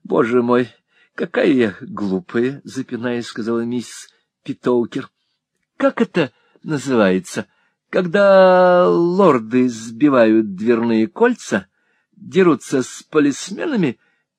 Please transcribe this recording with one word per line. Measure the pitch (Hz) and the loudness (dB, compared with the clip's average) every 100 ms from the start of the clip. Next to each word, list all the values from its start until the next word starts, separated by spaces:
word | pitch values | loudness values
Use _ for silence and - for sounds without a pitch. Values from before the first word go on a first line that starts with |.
боже | - - 113 123 | -4 -2 0 0
мой, | 120 123 123 _ _ _ _ | 0 0 -2 _ _ _ _
какая | - 107 - - | -12 -6 -2 0
я | 131 110 - | 2 0 -4
глупая», | 104 104 101 95 - 120 127 139 | -14 -8 -6 -6 -4 -4 -4 -6
запинаясь, | 107 131 123 120 123 120 113 | -12 -14 -10 -10 -8 -8 -10
сказала | 117 110 117 117 | -10 -6 -6 -4
миссис | 123 - - - _ _ _ | -8 -10 -16 -20 _ _ _
Питоукер. | - 117 127 123 110 135 - _ _ _ _ _ _ - | -16 -8 -2 -2 -2 -8 -12 _ _ _ _ _ _ -4
«Как | 269 - | -4 -2
это | 233 - 135 - _ _ | -4 -2 -4 -8 _ _
называется, | - 147 135 120 95 92 - 123 - _ _ _ _ | -8 -6 -2 2 2 0 -4 -10 -12 _ _ _ _
когда | - 180 202 202 190 185 185 180 180 180 | -4 0 2 4 6 6 6 4 4 2
лорды | 170 170 185 185 127 110 127 127 | 2 0 2 4 2 0 0 0
сбивают | 113 113 113 147 131 113 113 107 95 | -2 -12 -2 2 4 4 4 0 -2
дверные | 113 113 117 113 107 | 0 0 0 0 0
кольца, | - 240 233 - 107 - _ _ _ _ _ | 0 0 0 -6 -6 -6 _ _ _ _ _
дерутся | 123 175 175 131 - 135 | -4 0 2 0 -2 -4
с | 123 - | -4 -10
полисменами, | - 151 143 - - - 349 240 147 - _ _ _ | -4 0 0 -2 -10 -8 -4 -2 -2 -4 _ _ _